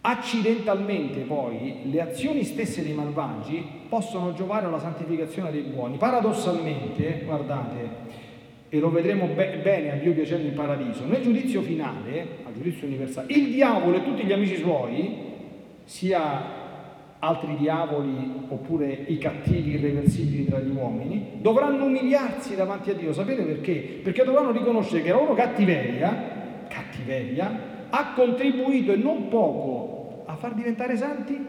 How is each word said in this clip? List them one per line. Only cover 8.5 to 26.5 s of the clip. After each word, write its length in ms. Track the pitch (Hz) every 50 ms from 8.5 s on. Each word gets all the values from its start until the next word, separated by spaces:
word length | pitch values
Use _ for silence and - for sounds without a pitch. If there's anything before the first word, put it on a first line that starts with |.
| - - - - -
e 40 | 151
lo 120 | 156 170
vedremo 360 | 156 170 170 196 202 196 180
be-, 340 | 160 147 165 190 190 - 160 151
bene 300 | 196 196 175 151 147 143
a 40 |
Dio 180 | 143 147 175 170
piacendo 340 | 151 151 - 170 165 156 143
in 60 | 139
paradiso, 500 | 147 143 139 143 135 131 120 110 - 127
nel 160 | 143 208 262
giudizio 400 | 254 240 226 - - 262 214 196
finale, 760 | 143 127 165 156 147 127 113 101 104 113 135 165 170 - - - -
al 120 | 127 113
giudizio 320 | 110 139 175 156 - 151
universale, 440 | 143 135 131 - - - 131 131 254
il 200 | 277 294 277 247
diavolo 480 | 233 262 277 240 226 214 175 175 175 190
e 40 | 254
tutti 220 | 269 240 202 233
gli 80 | 190 196
amici 240 | 196 208 190 185
suoi, 580 | 170 156 180 165 139 123 117 120 143 170 - - - - - - - - - - - - - - - -
sia 760 | - - - - 185 190 175 156 151 139 143 147 - - - - - - - - - - - - - - -
altri 380 | - 160 165 - - 151 151 139
diavoli 880 | 147 151 160 160 170 151 147 147 143 139 131 127 131 131 127 135 135 -
oppure 560 | 139 110 - - 165 156 147 139 135 135 - -
i 100 | 160 147
cattivi 540 | - 151 143 - - - 170 170 156 147 147
irreversibili 760 | 143 143 143 143 143 143 - - 175 156 143 139 139 139
tra 120 | 135 135 135
gli 160 | 135 135 139
uomini, 580 | 135 127 120 113 113 120 - 185 208 196 - - 214 -
dovranno 420 | 214 226 254 285 285 277 269 277
umiliarsi 720 | 269 262 262 262 254 269 285 269 233 190 - - - 202
davanti 320 | 185 190 185 196 196 - 190
a 60 | 196
Dio. 180 | 170 170 156 143
Sapete 300 | 147 196 202 269 247 190
perché? 580 | 156 151 - - - 170 143 - - - - -
Perché 220 | 190 175 247 254
dovranno 280 | 254 262 294 294 262 226
riconoscere 500 | 233 - 233 233 220 196 - - 165 147
che 80 | 175
la 60 | 185
loro 180 | 247 294 302 254
cattiveria, 1300 | 202 247 233 - 214 202 180 170 139 123 123 120 123 151 190 233 - - - - - - -